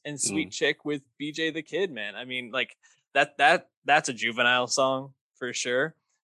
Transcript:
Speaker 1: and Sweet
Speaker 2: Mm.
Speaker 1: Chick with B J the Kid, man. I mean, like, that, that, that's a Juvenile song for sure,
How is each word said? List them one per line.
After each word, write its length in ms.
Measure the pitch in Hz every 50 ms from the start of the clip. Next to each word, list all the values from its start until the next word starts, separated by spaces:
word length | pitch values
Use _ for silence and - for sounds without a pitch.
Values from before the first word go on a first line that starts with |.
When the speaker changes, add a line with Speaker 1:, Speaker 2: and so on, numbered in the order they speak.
| -
Speaker 1:
and 160 | 147 147 131
Sweet 280 | - - - 156 151 92
Speaker 2:
Mm. 40 | -
Speaker 1:
Chick 320 | - 160 143 151 _ -
with 180 | 151 147 139 _ _ _
B 140 | - 143 151 147
J 180 | 160 160 160
the 120 | 147 160 151
Kid, 300 | - - 165 196 190 143
man. 240 | 110 104 104 98
I 80 | 107 123
mean, 260 | 127 127 127 123 117 110
like, 240 | 131 120 - - _ _ _ _ _ _ _ -
that, 240 | 139 147 - _ -
that, 300 | 139 156 170 175 - _ _ _ -
that's 240 | 139 143 156 147 -
a 40 | 127
Juvenile 540 | 104 110 117 113 120 120 120 123 127 123
song 480 | 117 - 143 135 131 135 131 139 139 - _ _ _ _ -
for 140 | 131 123 117
sure, 420 | - - 127 123 127 147 160 156 _ _ _ _ _